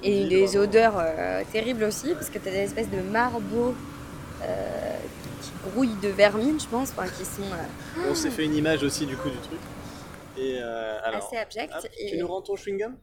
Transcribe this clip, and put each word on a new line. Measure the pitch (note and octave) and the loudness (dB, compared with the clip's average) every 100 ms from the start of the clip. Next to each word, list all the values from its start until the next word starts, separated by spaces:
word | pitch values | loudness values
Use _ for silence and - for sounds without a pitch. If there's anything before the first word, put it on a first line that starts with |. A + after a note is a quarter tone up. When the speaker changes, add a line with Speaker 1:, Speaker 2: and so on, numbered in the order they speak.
Speaker 1:
Et | F#3+ G3+ | 4 4
Speaker 2:
Une | F#3+ | 6
ville | |
Speaker 1:
des | F#3 G3 | 6 6
Speaker 2:
vraiment. | G3+ | 6
Speaker 1:
odeurs, | G3+ G#3+ A3+ G3+ | 8 8 8 6
euh, | E3 D#3+ F3+ F#3 G3 | 0 0 0 0 0
terribles | A3 A3 A#3+ | -2 0 0
aussi, | G#3+ G#3+ C4+ | 0 0 -2
parce | F4 - | -2 -4
que | G#3 | -6
t'as | G3 | -4
des | F#3+ | 0
espèces | G3+ G3 F#3+ | 0 -2 -2
de | G3 | -2
marbots, | F#3 A3 B3 A#3 G3 A3 A#3+ B3 - - - - - - | 0 2 2 0 -2 2 2 0 -8 -12 -12 -12 -12 -8
euh, | F#2 F#2+ - - - - - - - - | -4 -4 -4 -4 -4 -6 -8 -10 -12 -10
qui | - - F#3+ | -10 -10 -4
grouillent | G3+ C4 G#3 | 2 2 2
de | G3+ | -2
vermine, | F#3+ G#3 G#3 B3 D#4 | 8 8 8 2 2
je | - | 0
pense, | A3+ C4 | -2 -2
enfin, | - F#3 | -2 -4
qui | - | -4
sont... | F#3+ - | -8 -6
Euh, | G3 F3 - - - D#4+ D#4 | -6 -6 -8 -10 -10 -4 0
Speaker 2:
On | |
s'est | C#4+ D#4 | 0 0
fait | A#3+ | 0
une | D#3 | 2
image | D3+ D3+ D#3+ | 4 4 4
aussi, | C#3 C3+ D3 | 2 0 -2
du | C3 | -2
coup, | C3+ | -4
du | B2 | -6
truc. | - D#3+ - - - - - - - C3 | -8 -10 -10 -12 -12 -14 -14 -16 -14 -6
Et, | C3 B2+ | -4 -2
euh, | A#2+ A2+ A2 G#2+ | -4 -4 -4 -2
alors, | A2+ G#2+ G2 | -2 -2 -4
Speaker 1:
assez | A#3 | -6
abjects, | G#3 G#3+ A#3 D#3+ | -6 -6 -6 -8
Speaker 2:
hop, | - - | -10 -8
Speaker 1:
et | G#3 | -6
Speaker 2:
tu | E3+ | -2
nous | E3+ | -2
rends | F#3+ | -4
ton | G3 | -4
chewing-gum ? | G3 G3+ G3 A3 C4 | -4 -2 -4 -4 -6